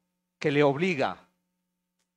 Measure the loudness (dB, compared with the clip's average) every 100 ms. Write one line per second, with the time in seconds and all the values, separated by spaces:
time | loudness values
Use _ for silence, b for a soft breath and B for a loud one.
0 | _ _ _ -6 -2 2 2 2 -2 -2
1 | -4 -6 -16 _ _ _ _ _ _ _
2 | _